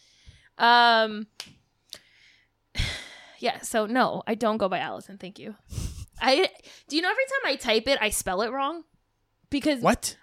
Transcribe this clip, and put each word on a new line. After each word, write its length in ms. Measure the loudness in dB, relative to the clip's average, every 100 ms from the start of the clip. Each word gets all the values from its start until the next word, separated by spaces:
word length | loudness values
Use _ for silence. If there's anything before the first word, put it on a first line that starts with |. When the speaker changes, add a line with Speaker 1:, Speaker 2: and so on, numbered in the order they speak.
| _ _ -20 -20 _ 0
Speaker 1:
Um, 680 | 6 8 8 6 2 -2 -10 -16 -20 -20 _ _ _ -20 _ _ _ _ _ _ _ -4
<sighs> 20 | -4 -4 -14 -20 -20 -6
yeah, 200 | -4 -4
so 240 | -2 -2 2
no, 380 | 2 2 0 -4
I 80 | -2
don't 220 | 0 0
go 100 | 0
by 100 | -2
Allison. 380 | -4 -8 -14 -16
Thank 220 | -16 -14
you. 160 | -16 -18 _ -8 -8 -10 -16 -4
I, 300 | 0 2 2 -4 -20 -20 -8
do 80 | -4
you 60 |
know 100 | -2
every 120 | -2 -2
time 280 | -2 -2
I 20 | -2
type 320 | 0 0 2
it, 120 | 0
I 80 | 0
spell 320 | -2 -2 -2
it 100 | -2
wrong? 320 | -2 -4 -6 -12 _ _ _ _ _ _
Because 300 | -2 0 2
Speaker 2:
What? 360 | 2 2 -2 -10